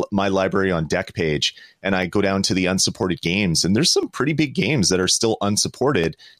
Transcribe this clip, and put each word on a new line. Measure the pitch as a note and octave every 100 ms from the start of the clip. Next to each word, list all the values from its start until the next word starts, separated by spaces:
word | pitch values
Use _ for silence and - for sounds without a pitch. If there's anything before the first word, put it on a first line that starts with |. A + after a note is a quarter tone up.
| -
my | G2+ G2+
library | F#2+ F#2+ G2 F#2+
on | E2+ D#2
Deck | F2+ -
page, | - D#2+ D2 - - - _
and | F#2+ F#2
I | F2
go | G2+
down | G2 G2
to | G2
the | F#2 F2+
unsupported | F#2+ - - F#2 E2
games, | E2+ F#2+ F#2+ D#2
and | E2
there's | G#2+ -
some | G4+ E4+
pretty | - C3+
big | D3+ D3
games | B2 A#2 D3 F#2
that | F#2
are | F#2
still | - A2+ -
unsupported, | G2+ G#2 - - C3+ G2+ E2 - - -